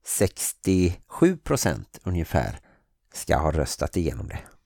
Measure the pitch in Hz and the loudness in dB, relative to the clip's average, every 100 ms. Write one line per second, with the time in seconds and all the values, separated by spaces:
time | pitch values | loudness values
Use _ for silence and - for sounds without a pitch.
0 | - - 98 - - - 95 92 90 90 | -6 0 0 -2 -8 -4 2 4 4 0
1 | - - 175 175 - 139 98 55 - - | -6 4 4 4 -2 0 0 -2 -8 -10
2 | 92 87 80 71 53 - _ _ _ _ | -4 -2 0 0 -2 -6 _ _ _ _
3 | _ - - 67 78 78 69 - 73 92 | _ -8 -2 0 2 0 -2 -2 -4 -2
4 | 80 64 - - - _ | -2 -4 -8 -10 -12 _